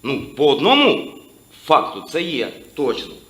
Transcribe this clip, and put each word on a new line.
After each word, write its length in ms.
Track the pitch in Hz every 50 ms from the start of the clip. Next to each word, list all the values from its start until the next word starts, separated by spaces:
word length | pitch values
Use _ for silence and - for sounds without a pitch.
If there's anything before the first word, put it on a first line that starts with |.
| -
Ну, 180 | 139 139 - 123 - -
по 140 | - 147 147
одному 600 | 135 - 151 208 269 285 285 226 135 - - - - - - _ _ _ _ _ - - -
факту 380 | - 156 131 120 - - 101 95 -
це 100 | - 170
є 300 | 175 175 156 123 110 95 - - - - _
точно. 400 | - 143 123 110 - - - - - - _